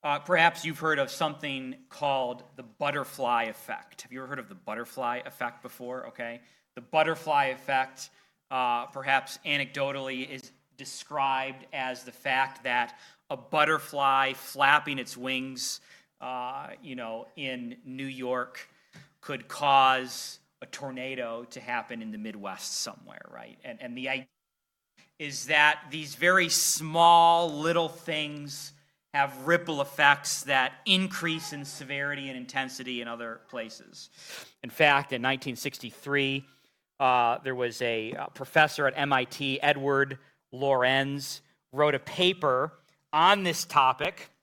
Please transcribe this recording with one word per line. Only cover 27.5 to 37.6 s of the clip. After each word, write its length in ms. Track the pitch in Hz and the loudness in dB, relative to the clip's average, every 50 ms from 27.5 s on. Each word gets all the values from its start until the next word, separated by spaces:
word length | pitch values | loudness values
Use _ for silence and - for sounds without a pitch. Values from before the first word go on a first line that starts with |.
| 151 147 | -2 -2
little 300 | 151 165 170 170 165 160 | 0 0 2 2 0 0
things 840 | - - - - 160 151 151 147 147 147 147 143 139 - - - - _ _ _ _ _ _ _ - | -4 -10 -10 -6 -6 -6 -6 -6 -8 -10 -12 -12 -12 -12 -12 -14 -16 _ _ _ _ _ _ _ 0
have 340 | 143 139 139 135 131 131 147 | 0 0 0 -2 -8 0 2
ripple 340 | 170 170 175 170 160 143 | 2 2 2 -2 -2 -2
effects 640 | 139 143 - - 151 143 143 143 147 - - - - | -2 -4 0 4 6 6 6 6 2 -6 -6 -6 -2
that 300 | 135 139 131 127 135 - - - | 0 2 2 2 0 -2 -8 0
increase 680 | - 190 185 190 190 190 - 165 170 160 160 165 - 151 | 2 2 4 4 0 -4 -4 -4 -2 -4 -4 -6 -8 -10
in 120 | 147 143 | -10 -10
severity 640 | 143 - - 147 127 143 139 143 143 143 139 139 135 | -10 -12 -14 -10 -8 -6 -4 -4 -4 -4 -6 -8 -10
and 100 | 131 127 | -10 -10
intensity 640 | 123 127 - 135 135 131 127 - 135 123 127 120 | -12 -6 -4 -4 -4 -4 -8 -10 -10 -8 -8 -8
in 60 | 120 117 | -6 -8
other 340 | 117 117 117 117 113 113 _ _ | -8 -8 -8 -10 -12 -12 _ _
places. 600 | - 123 113 113 110 - - - - - - - _ - - - - - - - _ _ - | -10 -10 -10 -10 -12 -18 -20 -20 -20 -20 -20 -20 _ -20 -20 -18 -16 -16 -16 -18 _ _ -16
In 60 | 123 | -16
fact, 440 | - - 160 147 143 139 143 - 135 | 0 4 6 6 6 4 2 0 -6
in 80 | 123 | -2
nineteen 340 | 117 131 135 131 - 143 123 | 0 0 0 0 -2 -8 -8
sixty-three, 880 | 113 - 139 - - - 117 - - - 139 139 139 139 135 135 135 135 _ _ _ _ _ _ _ _ _ _ _ | -6 -8 -8 -8 -8 -14 -14 -16 -14 -8 -2 0 0 2 0 -2 -4 -8 _ _ _ _ _ _ _ _ _ _ _
uh, 380 | 139 127 127 123 120 117 117 - - | 2 4 4 6 4 4 2 0 -2
there 120 | 135 131 | -6 -4
was 260 | 123 | -2